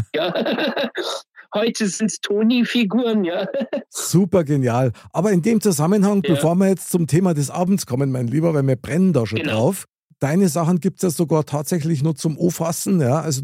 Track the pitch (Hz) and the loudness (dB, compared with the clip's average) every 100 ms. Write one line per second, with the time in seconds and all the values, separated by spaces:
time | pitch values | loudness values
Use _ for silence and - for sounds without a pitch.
0 | - 151 180 - 262 262 294 - 523 - | -2 -4 -4 -2 -2 -2 -2 -4 -6 -6
1 | - - - - - 208 226 - 208 - | -8 -10 -14 -20 -8 -2 -2 0 -4 -2
2 | 214 - - 202 220 247 233 233 208 220 | -4 -4 -4 0 2 2 2 0 0 0
3 | 240 220 175 180 190 277 233 254 - - | 0 0 0 -2 -4 -6 -4 -6 -8 -10
4 | - 165 190 190 143 147 123 117 131 - | 0 2 4 2 2 0 2 2 0 -2
5 | - - 202 180 185 226 214 143 160 208 | -8 -2 0 2 2 2 2 0 2 2
6 | 196 202 - 156 160 180 190 185 - 180 | 4 2 2 2 2 2 2 2 0 -2
7 | 156 165 185 147 135 165 180 202 - 123 | 2 2 2 0 -2 -2 0 0 0 -2
8 | 139 127 117 143 165 151 135 131 - 156 | 0 0 -2 0 2 2 2 0 -2 0
9 | 190 139 110 123 156 113 135 196 - _ | 2 2 0 -2 -2 0 0 0 -8 _
10 | _ _ 135 170 190 151 160 180 185 - | _ _ -2 2 2 2 0 0 0 -2
11 | 185 151 160 160 147 147 151 180 151 151 | -2 -2 0 0 0 -4 -2 -2 0 0
12 | 156 156 165 143 175 - 165 165 202 185 | 0 -2 -4 0 -2 0 -4 -4 0 2
13 | 123 151 160 131 | 2 2 0 -2